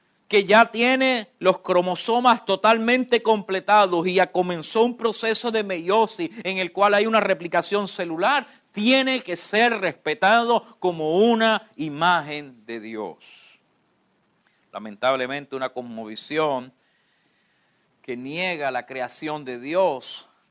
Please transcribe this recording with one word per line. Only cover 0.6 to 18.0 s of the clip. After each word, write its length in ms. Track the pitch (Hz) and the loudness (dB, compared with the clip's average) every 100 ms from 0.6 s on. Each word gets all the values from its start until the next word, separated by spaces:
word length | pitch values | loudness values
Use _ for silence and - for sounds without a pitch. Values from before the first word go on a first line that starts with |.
| 226 | 4
tiene 580 | 226 240 262 262 247 208 - | 2 0 2 2 0 -4 -2
los 220 | 185 175 | 0 0
cromosomas 840 | - 180 185 185 - 240 247 226 - | 2 0 2 -2 0 2 4 2 2
totalmente 760 | 190 214 226 226 254 254 233 | 0 4 2 2 0 2 0
completados 840 | 220 214 - 190 - 208 196 175 180 | 2 0 0 -4 4 4 4 2 2
y 80 | 185 | 2
ya 160 | 180 | 2
comenzó 500 | 180 180 170 151 220 | 2 -2 -2 -4 0
un 160 | 240 240 | 0 0
proceso 540 | 226 - 226 214 240 | -4 -2 -2 -2 -2
de 120 | 220 | -2
meiosis 680 | 202 180 170 214 208 - 165 220 | -2 -4 0 2 2 -2 -8 -6
en 140 | 185 190 | -6 -4
el 140 | 180 | -4
cual 240 | 185 208 202 | 2 2 4
hay 100 | 220 | 2
una 140 | 220 | 2
replicación 680 | 196 180 165 175 165 202 196 | 2 -2 -2 -2 0 -2 -4
celular, 600 | - 175 165 202 285 233 _ _ | -6 -8 -2 0 0 -2 _ _
tiene 500 | 196 220 262 262 254 | -4 2 2 2 -2
que 140 | 180 175 | -4 -10
ser 380 | - 214 240 220 | -4 2 2 2
respetado 960 | 180 - 156 151 190 233 233 226 - - | -4 -4 -6 0 2 4 4 0 -2 -6
como 400 | 180 170 156 175 | -4 -2 0 4
una 500 | 226 226 226 - - - | 4 4 2 0 -4 -10
imagen 920 | 156 143 170 175 147 147 143 120 110 | -8 0 2 2 -2 -10 -12 -18 -14
de 140 | 117 | -12
Dios. 380 | 107 110 95 76 - - - _ _ _ _ _ _ _ _ _ _ _ _ | -10 -8 -10 -12 -20 -20 -20 _ _ _ _ _ _ _ _ _ _ _ _
Lamentablemente, 840 | 98 107 101 127 135 127 139 139 135 | -14 -14 -4 0 0 -2 -8 -10 -8
una 140 | 131 | -8
cosmovisión 1040 | 127 120 113 107 107 - 151 156 131 127 _ _ _ _ _ _ _ _ _ _ _ _ _ | -8 -10 -10 -12 -14 -8 -2 0 -2 -6 _ _ _ _ _ _ _ _ _ _ _ _ _